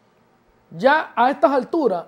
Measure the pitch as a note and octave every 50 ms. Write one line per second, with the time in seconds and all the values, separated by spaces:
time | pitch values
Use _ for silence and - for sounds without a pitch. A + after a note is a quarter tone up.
0 | _ _ _ _ _ _ _ _ _ _ _ _ _ - D#3 E3 F#3+ B3+ D4 D#4
1 | D#4+ - - - A#3 B3+ C#4+ C4 - D4 C#4 C#4 A#3+ - - E4+ D4+ A3+ F#3 F3
2 | D#3+